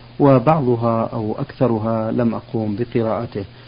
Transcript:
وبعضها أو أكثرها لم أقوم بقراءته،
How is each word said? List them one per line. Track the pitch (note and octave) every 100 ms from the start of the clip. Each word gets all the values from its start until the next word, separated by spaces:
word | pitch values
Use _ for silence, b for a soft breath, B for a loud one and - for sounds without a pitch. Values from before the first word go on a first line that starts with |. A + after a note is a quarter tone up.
| B -
وبعضها | C#3+ C3 A#2+ D#3+ B2 A#2+ A#2 A2+ A2+
أو | B2 G#2+ G#2+
أكثرها | - - B2 A2+ A2 A2+ A2
لم | A#2+ A#2+ G#2+
أقوم | - A#2 G#2+ G2+
بقراءته، | A#2+ B2 A2+ G2+ A#2 G#2 F#2+ B